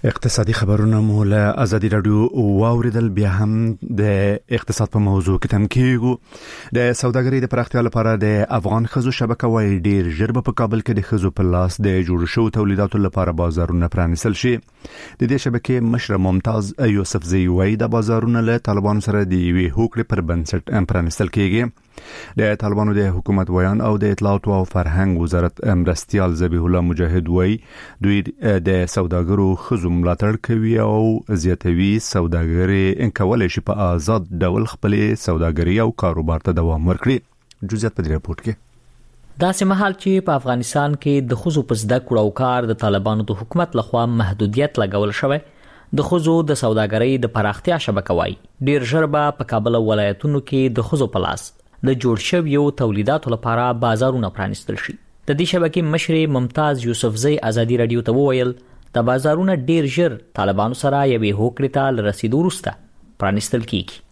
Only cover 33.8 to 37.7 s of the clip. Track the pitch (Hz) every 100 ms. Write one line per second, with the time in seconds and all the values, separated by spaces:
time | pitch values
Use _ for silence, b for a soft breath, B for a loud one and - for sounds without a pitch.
33.8 | 92 87 78 110 87 87 90 101 110 -
34.8 | 104 104 104 110 - 82 82 80 85 101
35.8 | 113 - 92 80 80 80 - 85 82 78
36.8 | 85 90 123 131 _ _ _ _ 95